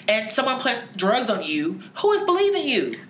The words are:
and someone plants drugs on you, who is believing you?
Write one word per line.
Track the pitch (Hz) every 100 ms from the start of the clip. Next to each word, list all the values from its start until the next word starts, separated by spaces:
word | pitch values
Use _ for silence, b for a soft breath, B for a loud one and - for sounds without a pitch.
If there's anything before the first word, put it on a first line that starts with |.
| -
and | 214 214
someone | - 262 254
plants | 254 233 - 190
drugs | 185 247 226
on | 190
you, | 156 151 156 190 B -
who | 415
is | 403
believing | 403 381 403 392 294
you? | 226 - -